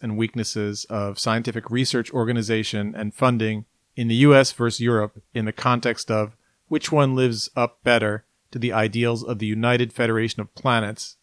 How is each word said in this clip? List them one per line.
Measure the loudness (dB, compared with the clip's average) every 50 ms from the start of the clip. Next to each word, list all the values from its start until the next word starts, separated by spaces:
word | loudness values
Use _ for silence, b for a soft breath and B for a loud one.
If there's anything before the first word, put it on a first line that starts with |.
and | -6 -6 -2
weaknesses | -2 -2 -2 -2 -6 -6 -4 -4 -4 -4 -4 -6 -8 -10
of | -8 -6 -4 -4 -4 -6 -4
scientific | -2 -2 -2 -2 -2 -4 -6 -6 -6 -4
research | -2 -2 0 0 0 -2 -2 -2
organization | -2 -2 0 0 0 -2 0 0 -2 -2 -2 -2 -4 -4 -4 -4 -6
and | -6 -8 -8 -2
funding | 0 0 0 2 2 0 -2 -2 -4 -8 -12 _ _ _ _ _
in | -4 -2 0
the | 4
U | 6 8 8 8
S | 8 6 4
versus | 0 -2 -2 -2 0 0
Europe | 0 2 2 2 0 -2 -6 -14 -20 _ -6
in | -4 -4
the | -4
context | -4 -2 0 2 2 2 2 -2 -2 -2 -4 -2
of | 0 0 0 -2 -6 _ _ _ _ _ _
which | _ -4 -2 -2 2
one | 2 4 4 4 4
lives | 2 2 2 2 -2 -6 -6 -2
up | -2 -2 -2 -4 _ 2
better | 2 4 4 2 0 -2 -4 -8 _ _ _ _ _
to | -6 -4
the | -4 0
ideals | 0 0 0 0 0 0 0 0 0 -2
of | -4 -6 -6 -4
the | -2
United | -2 -2 0 2 2 2 2 0 -2
Federation | -2 -2 0 0 0 0 -2 -2 -4 -8
of | -10 -10 _
Planets | -4 -2 0 0 0 0 -2 -6 -10 -14 -16 -16 _